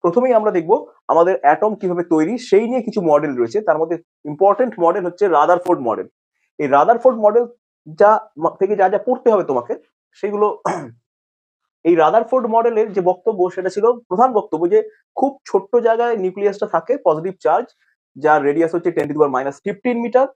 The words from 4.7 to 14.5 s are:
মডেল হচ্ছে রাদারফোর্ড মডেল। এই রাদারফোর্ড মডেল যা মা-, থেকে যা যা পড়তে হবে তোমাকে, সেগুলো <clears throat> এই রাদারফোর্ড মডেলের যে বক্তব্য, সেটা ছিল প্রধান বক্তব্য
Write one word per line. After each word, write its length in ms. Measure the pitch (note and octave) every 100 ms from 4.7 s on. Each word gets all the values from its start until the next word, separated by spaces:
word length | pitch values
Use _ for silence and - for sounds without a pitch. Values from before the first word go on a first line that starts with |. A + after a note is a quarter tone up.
| -
মডেল 180 | E3+ G3 F3+
হচ্ছে 160 | F3 G#3 D3+
রাদারফোর্ড 440 | D#3 F3 F3 E3 A#2+
মডেল। 180 | G2+ F#2 _ _ _ _ -
এই 60 | C#3+ C#3
রাদারফোর্ড 420 | E3 A#3 B3+ A3+
মডেল 200 | G#3 A3 A#3+ _ _ _ D#3 D#3
যা 100 | G#3 G#3+ G#3+ -
মা-, 140 | D#3+ -
থেকে 140 | G3 G3+
যা 60 | F#3
যা 60 | G3 A3
পড়তে 200 | B3+ A#3+
হবে 120 | G#3 D#3
তোমাকে, 220 | B2+ A#2+ - _ _ _ _
সেগুলো 260 | G3+ G#3 G#3 -
<clears throat> 1200 | - F3+ C3+ A#2 _ _ _ _ _ _ _ _ E3
এই 60 | E3+
রাদারফোর্ড 420 | D#3 G#3+ A3+ B3+ A3+
মডেলের 340 | A3+ A#3 A3 G#3+ G3
যে 40 | F3+
বক্তব্য, 300 | F3+ A#3 G3+ F3+
সেটা 160 | F#3 F3+ G3+
ছিল 100 | A3 A#3+ _
প্রধান 220 | F#3 B3+ G#3+
বক্তব্য 240 | -